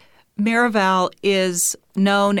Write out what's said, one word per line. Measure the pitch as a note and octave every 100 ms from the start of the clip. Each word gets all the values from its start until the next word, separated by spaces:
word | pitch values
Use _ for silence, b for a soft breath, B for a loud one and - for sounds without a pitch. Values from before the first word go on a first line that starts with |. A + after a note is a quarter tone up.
| b b b -
Miraval | G#3 A3+ B3 G#3+ F#3+ F#3 F3+ -
is | G3 G3 F#3 F3 - - _ -
known | G3 G3+ G3+ G3+